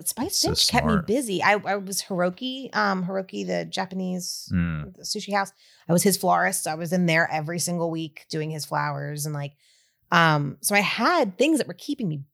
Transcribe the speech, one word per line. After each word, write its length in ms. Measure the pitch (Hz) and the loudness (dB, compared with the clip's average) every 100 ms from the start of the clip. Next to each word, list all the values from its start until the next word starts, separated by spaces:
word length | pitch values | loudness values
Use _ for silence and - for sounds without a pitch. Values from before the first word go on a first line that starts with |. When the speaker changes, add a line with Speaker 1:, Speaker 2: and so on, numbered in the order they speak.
Speaker 1:
Spice 220 | - - 339 | -4 -4 -2
Speaker 2:
That's 120 | - | 0
so 80 | 311 | 0
Speaker 1:
Finch 180 | - - | 0 2
kept 180 | 233 - | 2 2
me 60 | |
Speaker 2:
smart. 140 | 202 165 | 2 2
Speaker 1:
busy. 340 | 262 233 175 | 0 0 2
I, 120 | 190 | 2
I 220 | 208 180 202 | 2 0 -4
was 240 | 190 185 | -4 -6
Hiroki, 720 | - 180 180 180 254 262 262 214 | -4 0 0 -2 -8 -8 -6 0
um, 300 | 208 185 180 | 0 0 -2
Hiroki, 420 | 190 185 202 185 | -4 -6 -6 -4
the 160 | 175 | -4
Japanese 840 | 165 190 185 190 185 180 175 - - | -4 -6 -6 -4 -4 -4 -6 -10 -4
Speaker 2:
Mm. 460 | 90 87 78 - - | -2 -2 -4 -8 -10
Speaker 1:
sushi 340 | - 214 196 | -8 -8 -4
house. 200 | 202 196 - _ _ - | -2 -2 -8 _ _ 2
I 60 | |
was 100 | 175 | 4
his 140 | 202 185 | 4 4
florist. 500 | 180 175 180 185 165 | 4 4 2 0 -4
I 80 | 160 | -4
was 160 | 170 | 0
in 140 | 180 170 | 2 4
there 240 | 160 165 | 4 2
every 280 | 156 151 170 | 0 -2 -2
single 300 | 175 175 170 | -2 0 -2
week 360 | 165 160 - - | -2 -6 -10 -8
doing 200 | 160 156 | -6 -4
his 160 | 156 147 | -6 -4
flowers. 600 | 147 147 143 143 147 151 | -2 -2 -4 -6 -6 -6
And, 80 | |
like, 200 | 143 143 - _ _ _ _ - | -6 -8 -12 _ _ _ _ 2
um, 460 | 170 165 151 147 - | 6 6 6 2 -4
so 140 | - 202 | 0 2
I 40 | |
had 560 | - - 269 349 220 - | 2 2 2 4 2 2
things 200 | 294 311 | 4 2
that 80 | - | 0
were 40 | |
keeping 360 | 175 - 294 190 | -6 -8 -4 -4
me 120 | 139 - | -4 -4